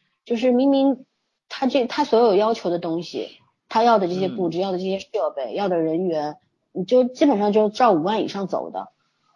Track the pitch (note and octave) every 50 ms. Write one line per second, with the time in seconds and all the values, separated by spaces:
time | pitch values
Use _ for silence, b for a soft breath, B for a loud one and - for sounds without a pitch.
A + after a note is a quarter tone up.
0 | _ _ _ _ _ - A#3+ A3 A#3 B3+ B3 B3 C4+ C#4 C#4 C4+ C4+ C#4 C4 C4
1 | - _ _ _ _ _ _ _ _ - - - C4+ B3+ B3 C#4 A#3 A#3 - -
2 | C#4+ - - A3 A#3+ A3+ F#3 G3 G#3+ A3 A3+ - - F3+ F3 E3+ F3 E3+ D#3+ E3+
3 | E3+ - - A#2+ F#2+ - - _ _ _ _ _ _ - - A3+ B3 A#3+ A3+ G3+
4 | F#3+ E3+ F3+ F#3 F#3+ E3+ C3+ G#3 F3+ E3+ D#3+ E3+ F#3+ G3 F3+ F3+ F#3 F#3+ F#3+ F#3+
5 | - _ - G#3 E3 D3+ D3 C#3 C3 A2+ A#2 F3+ G3+ F#3+ F3+ E3+ D#3+ D#3+ D#3+ E3+
6 | F#3 F3+ E3 D3+ D3 D3+ D3+ - _ _ _ _ _ _ - D#3+ F3+ - B3+ B3+
7 | B3+ B3 B3+ - D#4+ C#4+ A#3+ G3+ G#3 G#3 G3+ A3 G#3+ G#3 G#3 - - A3+ F#3+ D3+
8 | D#3 G3 A3+ G#3 - - - G3 G3 - D#3+ - - - - - - - _ _
9 | _ _ _ _ _ _ _